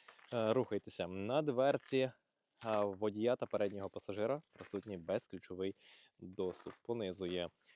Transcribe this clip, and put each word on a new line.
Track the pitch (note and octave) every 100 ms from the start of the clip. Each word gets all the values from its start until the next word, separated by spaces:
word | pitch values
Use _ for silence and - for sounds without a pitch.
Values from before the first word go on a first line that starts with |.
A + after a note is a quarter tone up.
| - - -
е, | A#2+ A2
рухайтеся. | A#2 A#2 G2+ - - F2
На | F#2+ G#2 C#3
дверці, | D3+ B2 C3+ C3+ - C3+ C3 - _ _ _ _
а, | A2+ G#2+
водія | G#2 F#2+ G#2+ G#2 A2+ B2+
та | -
переднього | G#2 G2+ G2+ F#2+
пасажира | G2 - G2+ A2 C#3+ -
присутній | - - G2+ G#2+ F#2
безключовий | E2 G#2 - F#2 - F2+ F#2+ - - - - _
доступ. | F#2 F#2 F#2 F2+ - -
Понизу | - A#2 G2 F#2 F#2
є | F2+ E2+ - -